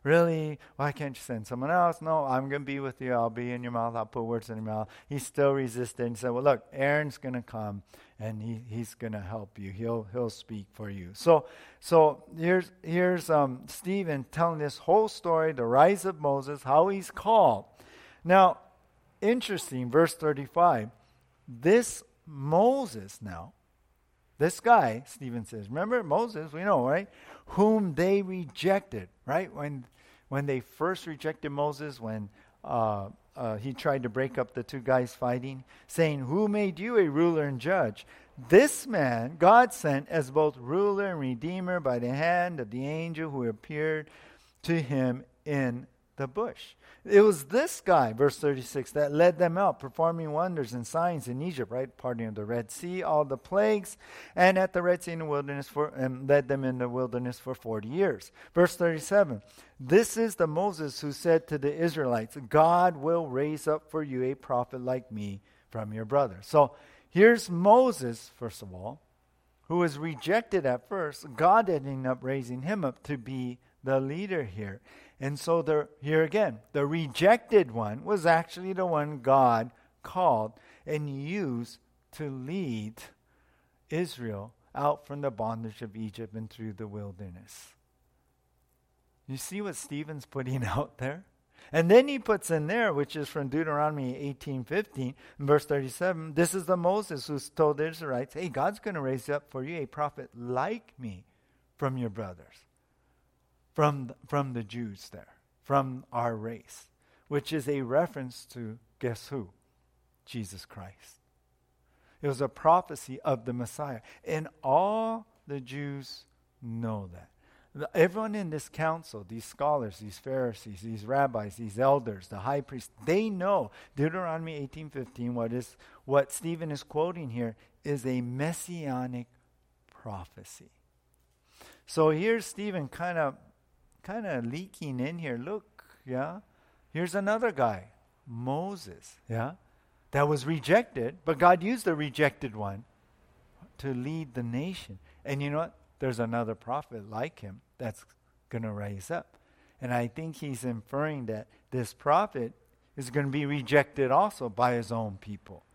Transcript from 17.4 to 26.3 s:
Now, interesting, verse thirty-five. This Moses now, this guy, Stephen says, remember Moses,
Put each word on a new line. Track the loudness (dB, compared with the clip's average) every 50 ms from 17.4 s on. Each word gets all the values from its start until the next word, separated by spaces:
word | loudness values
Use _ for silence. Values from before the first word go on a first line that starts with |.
| 8 8 6 2 -4 -12 _ -20 -20 -20 -20 -20 -20 -20 -20 _ 2
Now, | 6 8 8 8 8 6 0 -12 -20 _ _ _ _ _ _ _ _ _ _
interesting, | 2 2 2 2 0 -4 -4 -6 -6 -6 -6 -4 -4 2
verse | 4 4 4 4 2
thirty-five. | -2 -2 -2 -2 -2 -6 -4 2 4 6 6 4 2 -2 -6 _ _ _ _ _ _ _ _ _ _ _
This | -18 -16 0 4 6 6 6 4 0 -8 -12 -16 _ _ _ _
Moses | -16 -12 -8 -2 2 4 6 6 6 4 2 -2 -6 -8 -12 -14 -14 -16 -14
now, | -12 -12 -12 -12 -14 -16 _ _ _ _ _ _ _ _ _ _ _ _ _ _ _ _ _ 0
this | 0 0 0 -2
guy, | 6 6 8 8 8 4 0 -4 -10
Stephen | -14 -16 -12 -10 -8 -8 -8 -8
says, | -8 -10 -12 -10 -8
remember | -6 -4 -2 -2 -2 -4 0
Moses, | 0 0 0 0 -2